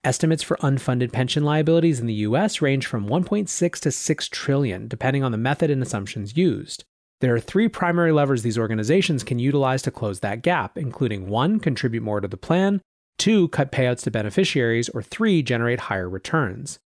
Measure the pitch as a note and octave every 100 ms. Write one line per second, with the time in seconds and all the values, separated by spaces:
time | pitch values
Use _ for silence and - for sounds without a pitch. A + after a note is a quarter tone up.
0 | C#3 B2 D#3+ D#3+ - - C#3+ C3+ - B2
1 | A#2+ B2+ B2+ D3+ D3 D3+ D#3 E3 E3 C3+
2 | A#2 G#2+ G#2 B2+ G#3 - C#3+ C3+ - A#2
3 | G2+ D#3 F3+ G#3 F#3+ - F3 - D3 -
4 | - D#3 - - - C#3 C3+ F#2 A#2 B2
5 | C3 C3+ C3 A2 B2 C#3+ D#3+ C3+ B2 G#2+
6 | G2+ A2 G2+ C3+ F3+ F#2+ - - - _
7 | _ _ C3 A#2 - F#3+ A3+ - F3 E3+
8 | E3+ D3+ C#3+ B2+ A2+ A2+ A2 A2 G#2+ F3+
9 | F3+ C#3 - A#2+ C3 C#3+ C3 C3 - -
10 | G#2+ F#2+ G2+ A2 E3+ F3 - - C3+ -
11 | B2+ G2+ F#2+ G#2+ D3+ A3 E3 A#2+ B2 A2+
12 | G#2+ G#2 G2 G2 - E3+ G3 G3+ _ _
13 | _ - G3+ A3 E3+ - C3+ - B2+ B2
14 | - A2+ G#2 F#3+ F#3+ D3 A#2 A#2 A#2+ A#2
15 | - - A3 F3 B2 A#2+ A#2 A#2+ - G2
16 | F2+ F#2+ - E3 A2+ G#2+ C#3 -